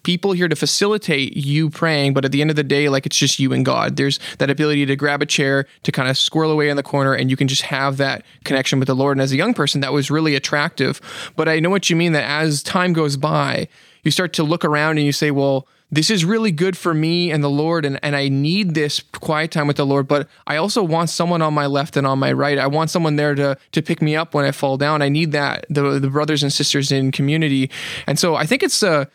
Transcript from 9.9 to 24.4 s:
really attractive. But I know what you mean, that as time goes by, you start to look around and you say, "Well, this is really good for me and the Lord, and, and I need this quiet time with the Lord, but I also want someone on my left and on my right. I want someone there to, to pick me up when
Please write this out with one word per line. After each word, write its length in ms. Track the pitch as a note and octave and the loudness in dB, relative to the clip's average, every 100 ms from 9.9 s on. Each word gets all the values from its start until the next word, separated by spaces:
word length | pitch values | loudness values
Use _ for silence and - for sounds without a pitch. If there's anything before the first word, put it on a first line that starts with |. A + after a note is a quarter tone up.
| C#3+ C3+ | -2 0
really 240 | D3+ D#3 C3+ | 0 0 0
attractive. 640 | - D3 D#3+ - C3 - - - - - | 0 -2 -2 -2 -2 -2 -10 -14 -8 -2
But 140 | D#3 | 0
I 100 | D#3+ | 2
know 120 | E3+ | 2
what 180 | G3 - | 0 0
you 60 | E3 | 2
mean, 160 | F3 | 2
that 120 | D3+ | 0
as 380 | A#2+ D3 D#3+ C#3+ | 0 0 0 -2
time 320 | - F#3 F3+ | -2 0 2
goes 240 | E3 D3 C#3 | 2 0 0
by, 500 | D3+ D#3 C#3 - E3+ - - _ | 0 0 0 -2 -6 -12 -20 _
you 80 | D#3+ | -2
start 220 | E3 F3 | 0 0
to 100 | - | -2
look 200 | D3+ E3+ | 0 0
around 360 | D#3+ D3 D#3 D#3 | 0 0 0 2
and 60 | C#3+ | 0
you 60 | |
say, 200 | C#3 D3+ | 2 0
"Well, 360 | C#3 C#3 C3+ - _ _ | 2 2 0 -4 _ _
this 200 | D3+ D#3 | 2 4
is 120 | G#3 | 4
really 280 | E3 A3+ A3 | 2 2 0
good 260 | D3+ F#3+ F3 | 0 0 -2
for 160 | F3 | -2
me 380 | D#3 D#3+ F3 F3 | 0 0 0 0
and 120 | D3+ | 0
the 60 | C#3+ | 0
Lord, 360 | C#3+ D#3+ E3+ C#3+ | 0 0 0 -2
and, 140 | C3+ | -2
and 120 | D3 C#3+ | -2 -2
I 120 | C#3 | 0
need 460 | C3+ D3 G3 F#3 D#3 | 0 0 0 0 0
this 240 | D3 - | -2 -4
quiet 500 | - - - D3+ D#3+ | -8 -8 -4 -2 -2
time 160 | D#3+ D3 | 0 0
with 120 | C#3+ | 0
the 100 | C#3 | 0
Lord, 200 | C#3 C3+ | 0 0
but 220 | D3 C#3+ - - | 0 -2 -10 -6
I 120 | D3+ | -2
also 260 | G3 A3+ | -2 -2
want 260 | E3+ D#3+ E3 | 0 0 0
someone 320 | - E3+ E3+ | 0 0 0
on 140 | D#3 D3 | 0 0
my 100 | C#3+ | 0
left 320 | C#3 D#3 D3 | 0 0 0
and 80 | C#3 | 0
on 140 | C3+ | 0
my 120 | C3+ | 0
right. 280 | C3 C#3+ C#3 | 2 2 0
I 80 | C3+ | 0
want 240 | D3+ D#3+ | 0 0
someone 240 | F3+ D#3+ D3 | 0 2 2
there 180 | D3 | 2
to, 240 | C#3+ C#3+ C3+ _ | 2 0 -2 _
to 100 | - | -4
pick 180 | D#3 E3 | -2 0
me 160 | D3+ D#3 | 0 0
up 200 | E3 | -2
when 100 | D3 | 0